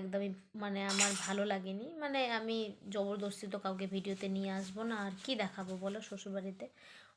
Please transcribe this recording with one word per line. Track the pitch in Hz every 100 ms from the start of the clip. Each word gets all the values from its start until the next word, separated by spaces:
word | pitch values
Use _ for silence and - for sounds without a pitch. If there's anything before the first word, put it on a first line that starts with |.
একদমই, | 190 196 202 190 - 214
মানে, | 208 196 196
আমার | 196 202 190
ভালো | 190 202 208
লাগেনি। | 196 185 196 262 330
মানে, | 294 277 254 226
আমি | 220 226 214 202 202
জবরদস্তি | 202 196 202 202 196 202
তো | 202
কাউকে | 190 190 190
ভিডিওতে | 196 196 190 196 190
নিয়ে | 196 190
আসবো | 190 196 226
না, | 220 196
আর | 190
কি | - 254
দেখাবো | 190 - 185 185
বলো | 196 202 214
শ্বশুরবাড়িতে? | 196 208 196 190 190 254 - - - -